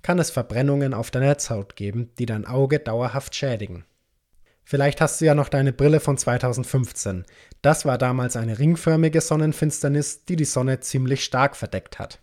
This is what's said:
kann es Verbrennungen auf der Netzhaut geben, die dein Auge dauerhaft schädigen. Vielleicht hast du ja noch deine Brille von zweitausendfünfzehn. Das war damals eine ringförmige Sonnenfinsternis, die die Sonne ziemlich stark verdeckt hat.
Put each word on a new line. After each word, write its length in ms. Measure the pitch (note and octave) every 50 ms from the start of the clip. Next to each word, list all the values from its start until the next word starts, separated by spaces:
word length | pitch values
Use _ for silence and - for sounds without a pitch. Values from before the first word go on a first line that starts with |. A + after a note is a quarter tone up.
kann 180 | - - F3+ F3+
es 100 | D#3+ -
Verbrennungen 640 | - C3+ A#2 - A2 A#2+ C3+ C#3 C#3+ C#3+ C#3 C3+ C3
auf 160 | G#2+ A#2 -
der 100 | - B2+
Netzhaut 540 | C3 C#3 C#3+ - - - A#2 G#2 G2 _ -
geben, 360 | - G#2 G2+ G2+ A#2 A#2+ A#2+ _ -
die 80 | B2
dein 200 | A2+ A2 G#2+ G2+
Auge 320 | - B2 C3 C#3 C3+ D3 D3
dauerhaft 560 | D3+ - A2 A#2 B2 A#2+ G#2 C#3 - - -
schädigen. 500 | - - C#3 A#2+ G#2+ G#2+ - F2+ D#2+ - _ _ _ _ _ _ _ _ _ _ _ - _ _ _ _
Vielleicht 360 | - - C#3+ C#3+ C#3+ C#3+ -
hast 200 | D#3+ D3 - -
du 40 | D#3+
ja 100 | D#3 C#3+
noch 140 | D3 C#3 -
deine 240 | - C#3 C#3 C#3
Brille 260 | B2+ - C#3 D3 D3+ D3+
von 180 | - - C#3+
zweitausendfünfzehn. 1080 | C3 - - A#2+ B2 - B2+ A#2+ A#2 B2 - - C3 B2 A2 - - - G#2+ F#2+ F2+ F#2 - _ - - _ - _
Das 220 | - C#3+ D3+ - -
war 140 | D3 B2+ A#2+
damals 380 | C3 B2 B2+ B2+ B2 B2 -
eine 240 | A#2+ A2+ A2+ A2+ G#2+
ringförmige 600 | C#3+ D#3 E3+ D#3+ - E3+ D#3+ D#3+ E3 D#3+ D3+ E3
Sonnenfinsternis, 1040 | D#3+ - E3+ D#3+ D#3 D#3 D#3 - E3 D#3 - - - C#3+ C#3 D3 C#3+ - - - _
die 120 | - F3+
die 80 | E3 D3+
Sonne 340 | C3+ - C3 B2+ C3 C3 C3
ziemlich 460 | - - - C3+ C3 B2+ C#3 C3+ -
stark 320 | - - B2+ C3+ C#3 -
verdeckt 420 | - - - - F#2+ - - - -
hat. 220 | - - - -